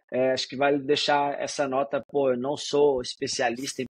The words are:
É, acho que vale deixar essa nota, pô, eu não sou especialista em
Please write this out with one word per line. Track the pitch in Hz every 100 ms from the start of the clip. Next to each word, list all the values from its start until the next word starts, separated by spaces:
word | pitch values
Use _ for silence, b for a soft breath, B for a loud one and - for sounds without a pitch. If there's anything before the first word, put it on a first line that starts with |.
| _
É, | 123 131
acho | 127 -
que | 127
vale | 143 143
deixar | 135 143 - 147 143 -
essa | 135 - 139
nota, | 131 143 143 -
pô, | 143 139
eu | 123
não | 131 143
sou | - 143 147 131
especialista | 123 - 135 - 127 120 135 -
em | 123